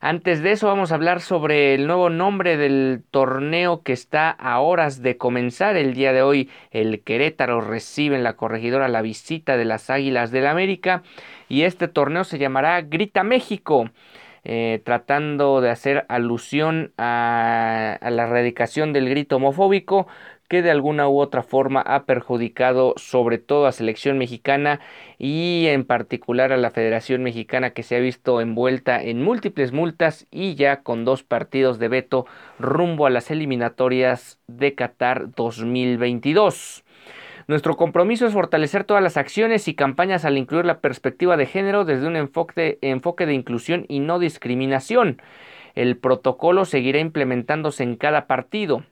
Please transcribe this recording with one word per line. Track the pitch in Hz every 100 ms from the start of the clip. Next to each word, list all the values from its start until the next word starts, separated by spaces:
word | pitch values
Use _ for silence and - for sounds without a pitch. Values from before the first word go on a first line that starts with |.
Antes | - 165 180 165
de | 165
eso, | 208 208
vamos | 196 180
a | 160
hablar | 165 180
sobre | - 180 151 151 143
el | 139 143
nuevo | 180 175
nombre | 165 190 202 180 156
del | 143 139 135 127 -
torneo | 139 131 131 143 165 180 170
que | -
está | 123 - 151 160
a | - 127 120
horas | 147 175 156 131
de | 127 123
comenzar. | 127 123 123 120 196 190
El | 135 127
día | 135
de | 131
hoy, | 135 143 131 - -
el | 113 110 107
Querétaro | - 113 151 156 127 120
recibe | 107 113 - - 147 139
en |
la | 120
Corregidora | 110 113 113 117 131 135
la | 117
visita | 110 110 - 160 - 131
de | 165
las | 110 -
Águilas | 135 139 127 117
del | 127 139
América, | 160 190 185 185 185 - - - - -
y | 131
este | 170 175 170
torneo | - 143 165
se | 185 151
llamará | 139 131 147 175
Grita | 156 160 208 202
México, | 196 254 - 208 - 147 113 _ - - - -
eh, | - 113 117 113
tratando | - 120 - 143 151 147 139 135
de | 123
hacer | 120 139 139 -
alusión | 123 120 117 - 143 156 160 156 -
a, | 117 120 120 117 113 117 113 113 110 -
a | 120
la | 120 117
erradicación | 120 120 120 117 - 156
del | 143 131
grito | 139 143 135
homofóbico | 139 143 190 196 - 196 185 - - - _
que | 180
de | 170
alguna | 151 139 151 143
u | 139
otra | 143 131
forma | 117 135 135 135
ha | - 139
perjudicado | - 123 - 123 117 - 127 127 127 -
sobre | - 127 117 117
todo | - 143 143
a |
selección | 127 113 113 143 139
mexicana | 123 120 - 139 147 143 - - - _
y | 135 156 170 170 165
en | 139 131
particular | 120 117 120 - 120 131
a | 131
la | 120
Federación | - 117 113 - 127
Mexicana, | 127 117 110 131 127
que | 120
se | 113 123
ha |
visto | 127 123 - 120
envuelta | 117 113 123 127 127 123
en | 73 117
múltiples | 156 240 202 - 131
multas | 135 170 160 165 151 -
y | - 190
ya | 147 139 139
con | - 117
dos | 117 135
partidos | - 120 - 135 131 117
de | 113
veto | 127 127 131 127 - - -
rumbo | 123 143 175 160 143
a |
las | 123 -
eliminatorias | 156 151 127 120 - 127 127 127 123 - - -
de | 120 139 139
Qatar | 123 _ 123 127 90
dos | 131 117 117 113
mil | 123 127 120
veintidós. | 123 120 131 170 208 - - - _ _ - - - - -
Nuestro | 151 160 -
compromiso | 165 170 185 233 240
es |
fortalecer | 202 170 160 151 196
todas | 196 208
las | 185 156
acciones | 139 - 226 226 -
y |
campañas | 156 139 135 185 185 156
al | 139
incluir | 127 165 175
la | 160
perspectiva | 143 127 131 - 180 170
de | 131
género | 190 196 202 180
desde | 135 151
un | 165
enfoque, | 143 - 175 - 160 -
enfoque | 139 131 170 175 170
de |
inclusión | 139 123 120 - 170 -
y | 139
no | 147 175
discriminación. | 175 156 - 123 131 135 - 240 214 131 - - - - -
El | - 123 123
protocolo | 127 127 131 127 165 185 185
seguirá | 143 123 139
implementándose | 160 160 127 123 113 151 151 -
en | 123 117
cada | 147 151 -
partido. | 131 123 214 202 123 -